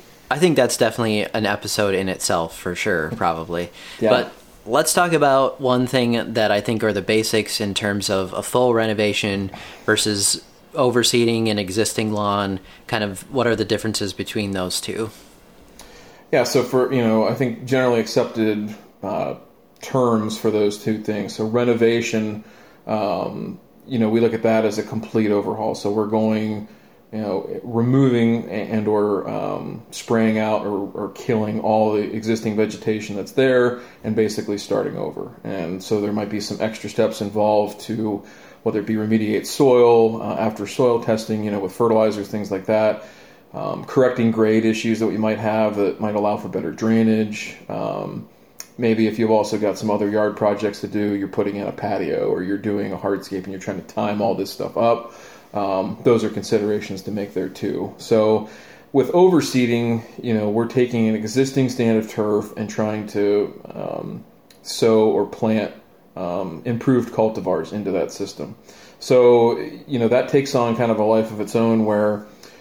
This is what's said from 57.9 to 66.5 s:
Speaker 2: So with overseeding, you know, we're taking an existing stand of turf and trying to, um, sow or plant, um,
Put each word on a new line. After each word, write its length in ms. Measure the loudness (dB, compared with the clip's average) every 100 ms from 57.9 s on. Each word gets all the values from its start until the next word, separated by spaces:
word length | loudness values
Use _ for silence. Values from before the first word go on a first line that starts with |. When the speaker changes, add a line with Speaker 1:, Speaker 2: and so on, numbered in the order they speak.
| -10
Speaker 2:
So 520 | 0 2 4 2 0 -12 -20 -20 -2
with 180 | 0 2
overseeding, 920 | 6 6 6 2 2 2 2 0 -2 -4 -8
you 100 | -2
know, 160 | 0 2
we're 180 | 0 0
taking 420 | 2 2 2 2
an 60 | 2
existing 520 | 0 0 0 2 0
stand 280 | 2 2 2
of 120 | 0
turf 460 | -2 0 0 0 -6
and 140 | -6
trying 380 | -2 -2 -4 -4
to, 540 | 0 2 2 0 -6 -14 -10
um, 480 | -8 -8 -10 -12 -16 -20 -20 -20
sow 480 | -12 0 4 6 4
or 160 | 4 0
plant, 480 | -2 0 0 -2 -8 -20 _ _ -10
um, 460 | -6 -4 -6